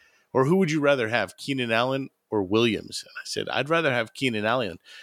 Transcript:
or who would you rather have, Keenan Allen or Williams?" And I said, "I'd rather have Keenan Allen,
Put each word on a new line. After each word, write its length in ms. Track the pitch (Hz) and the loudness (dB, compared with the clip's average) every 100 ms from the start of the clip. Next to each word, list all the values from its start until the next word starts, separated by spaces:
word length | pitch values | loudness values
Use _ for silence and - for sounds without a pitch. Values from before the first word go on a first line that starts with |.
| _ _ _ | _ _ _
or 140 | 120 135 | 2 4
who 100 | 190 | 4
would 160 | 180 | 2
you 80 | 156 | 2
rather 300 | 143 139 110 | 2 2 2
have, 260 | 117 95 - | 0 -2 -4
Keenan 380 | - 135 120 | -6 -4 0
Allen 360 | 113 127 135 131 _ - | 0 2 -2 -6 _ -4
or 120 | 107 | -2
Williams?" 600 | 92 107 120 95 - - - | 2 2 2 0 -6 -12 -12
And 60 | - | -16
I 80 | - | -10
said, 240 | - 104 | -8 -4
"I'd 180 | - 139 | -2 0
rather 220 | 165 156 | 0 2
have 220 | 123 110 | 0 -2
Keenan 320 | - 135 110 107 | -2 -2 0 0
Allen, 320 | 127 107 85 - - | 0 -2 -6 -16 -20